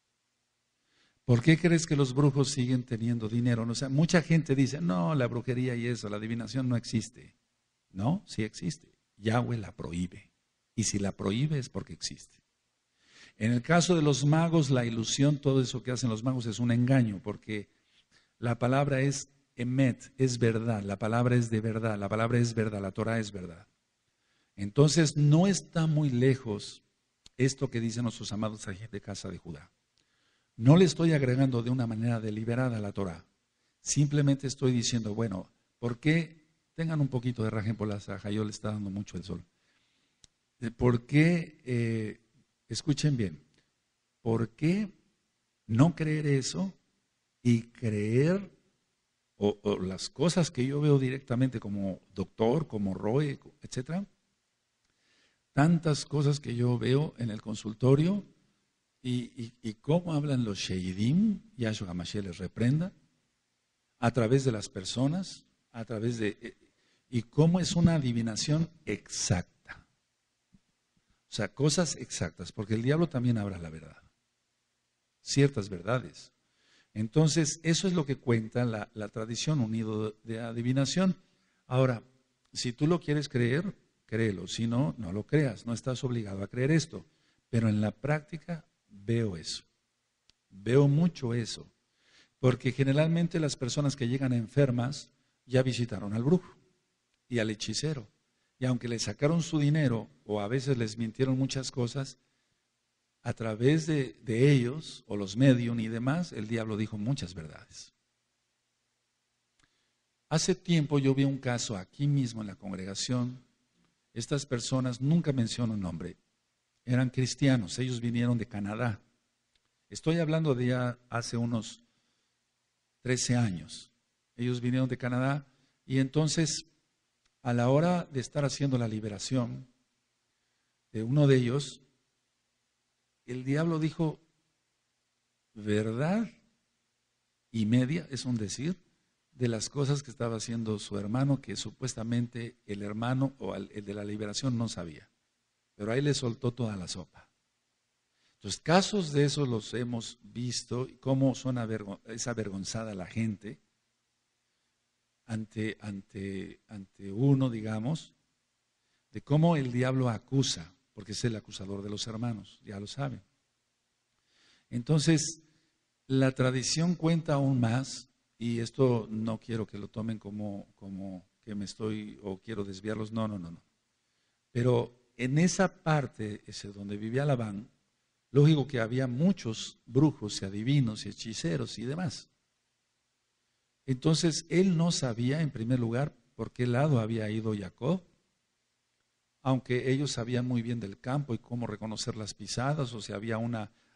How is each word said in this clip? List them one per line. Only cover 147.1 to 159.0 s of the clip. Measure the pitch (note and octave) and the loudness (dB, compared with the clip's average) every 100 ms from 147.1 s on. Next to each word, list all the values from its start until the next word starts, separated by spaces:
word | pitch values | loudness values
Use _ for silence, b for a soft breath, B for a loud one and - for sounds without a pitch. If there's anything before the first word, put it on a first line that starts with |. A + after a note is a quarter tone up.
| - _ _ _ _ _ _ _ _ _ _ _ _ | -18 _ _ _ _ _ _ _ _ _ _ _ _
Entonces, | G#2 - | -10 -6
casos | - F3 F#3+ G#3 D#3+ | 2 2 2 0 0
de | C#3+ | 2
esos | C#3+ C#3+ C#3 | 2 2 -2
los | A2+ - | -2 -4
hemos | A2+ A#2+ A#2+ A2+ - | -6 -4 -6 -8 -14
visto, | G2+ A2+ B2 A#2+ - A#2+ C3 | -14 -8 -6 -6 -6 -6 -6
y | - | -6
cómo | C3+ C3+ C3+ | -2 2 2
son | A#2+ C3 B2 | 0 -4 -4
avergo-, | A2 A2 G2+ G2 A#2 | -4 -6 -8 -12 -12
es | A2+ B2 | -8 -6
avergonzada | A2+ G#2 G2 F#2 A2+ A2+ | -4 -4 -6 -6 -8 -8
la | F#2+ E2+ | -10 -8
gente | A2+ A2+ G2 G2+ D3 _ _ _ _ _ _ _ _ _ _ _ _ _ _ _ _ - | -4 -4 -4 -10 -16 _ _ _ _ _ _ _ _ _ _ _ _ _ _ _ _ -10
ante, | A2 G#2+ A2 A2 - | -8 -8 -6 -6 -6
ante, | G#2 G2 - G2+ G2 G2 F2+ - _ | -10 -12 -12 -10 -8 -8 -10 -14 _
ante | G#2+ F#2+ - G2 | -16 -16 -16 -10
uno, | G2 C#3 C3+ C3 | 0 4 4 2
digamos, | A2+ G#2+ G#2+ A#2 D#3+ - _ _ _ _ _ _ _ _ _ | -2 -6 -4 -4 -6 -10 _ _ _ _ _ _ _ _ _